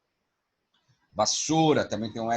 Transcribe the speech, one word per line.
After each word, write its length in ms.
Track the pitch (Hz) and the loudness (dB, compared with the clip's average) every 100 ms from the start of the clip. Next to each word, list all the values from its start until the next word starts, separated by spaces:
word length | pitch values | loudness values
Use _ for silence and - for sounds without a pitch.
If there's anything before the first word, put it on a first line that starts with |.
| _ _ _ _ _ _ _ _ _ _ _ | _ _ _ _ _ _ _ _ _ _ _
Vassoura 720 | - 214 - - 160 160 131 101 | -2 -2 -2 -2 2 4 4 0
também 240 | 104 110 | -4 -8
tem 100 | 117 | -6
um 80 | 113 | -2